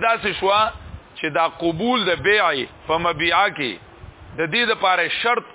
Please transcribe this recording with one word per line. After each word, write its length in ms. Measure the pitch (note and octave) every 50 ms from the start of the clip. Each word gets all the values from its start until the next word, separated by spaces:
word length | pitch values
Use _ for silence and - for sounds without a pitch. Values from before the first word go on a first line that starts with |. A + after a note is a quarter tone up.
| A3
داسې 320 | A3+ A#3 G#3+ - G3+ E3 -
شوه 320 | F#3+ F#3+ G3+ G#3+ A3 - - - - - - - - - -
چې 80 | - - D#3+ C#3+
دا 140 | E3+ E3
قبول 580 | D#3+ - - E3+ E3+ E3 D#3+ A3 A#3+ B3+ A#3+ G3
د 160 | F#3 E3+ D#3
بیع 440 | C3+ G3 G#3 G#3+ F#3+ E3 D3 C3+ A#2+ - - - -
په 100 | - D#3+
مبیع 500 | E3 E3+ E3+ E3 D3 E3+ E3+ E3+ F3+ G3+ G3+
کې 280 | D3 C#3+ C#3 A#2 F2+ - - - - - - - - - - - -
د 40 | D#3 E3 D#3 E3+
دې 100 | A#3 A#3+ A3
دپاره 360 | G#3+ - G3 F#3+ F#3 F3 E3+
شرط 360 | D#3 - - - A#3 A#3+ A#3 - -